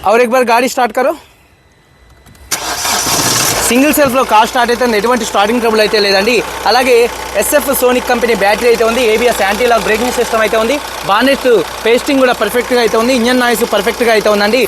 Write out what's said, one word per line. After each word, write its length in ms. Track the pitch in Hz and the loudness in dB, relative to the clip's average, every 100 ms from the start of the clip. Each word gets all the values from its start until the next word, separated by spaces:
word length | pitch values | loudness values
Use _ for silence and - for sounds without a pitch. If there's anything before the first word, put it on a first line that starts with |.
| 190 | 2
और 120 | 226 | 2
एक 60 | 247 262 | 2 2
बार 80 | 233 | 2
गाड़ी 160 | 233 247 - | 2 0 -2
स्टार्ट 180 | 240 233 | -2 0
करो। 140 | 262 320 - _ _ _ _ _ _ _ - - - - - - - - - - - - - - - - - | -2 -4 -12 _ _ _ _ _ _ _ -20 -20 -20 -20 -10 -8 -8 -6 -4 -2 -2 -2 -2 -2 -2 -2 0
సింగిల్ 260 | 240 294 294 | 2 2 2
సెల్ఫ్‌లో 260 | 277 254 240 | 2 0 2
కార్ 180 | 214 226 | 2 2
స్టార్ట్ 220 | 262 240 | 0 0
అవుతుంది, 240 | 233 247 208 | 0 0 0
ఎటువంటి 260 | 226 247 214 | 0 -2 -2
స్టార్టింగ్ 320 | 214 202 240 | -2 0 0
ట్రబుల్ 180 | 226 220 | 0 0
అయితే 140 | 214 220 202 | 0 0 0
లేదండి। 300 | 196 214 233 - - 196 | 2 2 0 -2 -4 0
అలాగే 280 | 240 262 240 233 - - 202 | 0 4 2 2 -2 -6 -4
ఎస్ఎఫ్ 280 | 214 294 247 269 | 0 0 0 0
సోనిక్ 280 | 247 247 - | 0 0 0
కంపెనీ 240 | 240 233 214 | -2 0 0
బ్యాటరీ 260 | 196 214 240 | 0 2 2
అయితే 140 | 226 226 | 2 2
ఉంది, 140 | 233 233 | 0 0
ఏబిఎస్ 280 | 220 240 214 196 | 2 0 0 -2
యాంటీ 220 | 214 240 | 0 0
లాక్ 160 | 226 190 | 0 0
బ్రేకింగ్ 300 | 214 247 247 | -2 -2 -2
సిస్టమ్ 240 | 226 226 214 | -2 0 0
అయితే 140 | 226 | 0
ఉంది। 140 | 226 285 - - - | 0 -2 -6 -10 -2
బానెట్ 380 | 202 254 277 262 220 151 - 220 | 0 2 0 2 2 0 -4 0
పేస్టింగ్ 360 | 240 - 269 254 | 0 0 0 2
కూడా 100 | 233 | 0
పర్ఫెక్ట్‌గా 400 | 214 247 226 247 226 | -2 -2 -2 0 0
అయితే 140 | 226 | 0
ఉంది, 120 | 226 262 | 0 0
ఇంజన్ 220 | 233 254 240 | 0 0 0
నాయిస్ 200 | 226 233 208 | 0 0 -2
పర్ఫెక్ట్‌గా 380 | 202 220 240 220 | -2 -2 0 2
అయితే 120 | 214 208 | 2 0
ఉందండి। 280 | 208 247 | 0 0